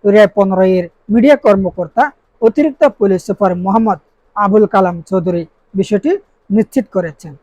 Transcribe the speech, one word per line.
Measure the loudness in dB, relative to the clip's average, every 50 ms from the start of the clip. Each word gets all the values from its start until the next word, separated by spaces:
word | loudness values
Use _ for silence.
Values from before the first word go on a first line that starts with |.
| 0
র্যাব | 2 4 4 4 4 _
পনেরো | -2 -2 0 0 0 2 2 2
এর | 0 -2 -6 _ _ _ -2
মিডিয়া | 0 2 4 4 2
কর্মকর্তা | 2 2 2 2 2 0 -4 -6 -6 -10 -6 _ -2 -2 -2 -4 _ _ _ _ _
অতিরিক্ত | -2 -2 0 0 -2 -2 0 _ 0 0 0
পুলিশ | _ -2 0 0 -2 -4
সুপার | -6 -4 -2 -2 -2 -2
মোহাম্মদ | -2 -4 -2 -2 0 0 0 -2 -4 _ _ _ _ _ _ _
আবুল | -4 -2 0 2 2 2
কালাম | 2 2 0 0 0 -2 -8 -10
চৌধুরী | _ -4 -4 -2 -2 -4 -6 -6 -10 _ _ _ _ _
বিষয়টি | -6 -4 -2 -2 -2 -2 -2 -4 -4 _ _ _ _ _ _
নিশ্চিত | -2 -2 -2 _ -2 -6 -6 _ _
করেছেন। | -6 -6 -6 -12 _ -20 -20 -20 -20